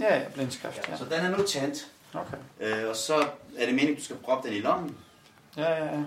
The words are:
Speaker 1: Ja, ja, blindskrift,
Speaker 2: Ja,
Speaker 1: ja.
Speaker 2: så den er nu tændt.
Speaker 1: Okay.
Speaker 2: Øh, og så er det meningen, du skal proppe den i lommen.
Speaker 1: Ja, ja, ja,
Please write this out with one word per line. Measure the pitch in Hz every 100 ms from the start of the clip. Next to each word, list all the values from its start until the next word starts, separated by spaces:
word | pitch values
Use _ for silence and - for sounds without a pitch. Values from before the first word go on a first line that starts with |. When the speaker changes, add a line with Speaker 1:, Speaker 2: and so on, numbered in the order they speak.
Speaker 1:
Ja, | 220 151
ja, | -
blindskrift, | 135 127 - - -
Speaker 2:
Ja, | -
Speaker 1:
ja. | -
Speaker 2:
så |
den | 127
er | 160 185 196
nu | 202
tændt. | 143 139 - - - -
Speaker 1:
Okay. | 82 - - - -
Speaker 2:
Øh, | 107 110 110
og | 113
så | - 151 143 - - -
er | 123
det |
meningen, | 131 151 143
du |
skal | - 120
proppe | - 127 123
den | 104
i |
lommen. | 123 - 160 - - - - - - -
Speaker 1:
Ja, | 165
ja, | 160
ja, | 156 151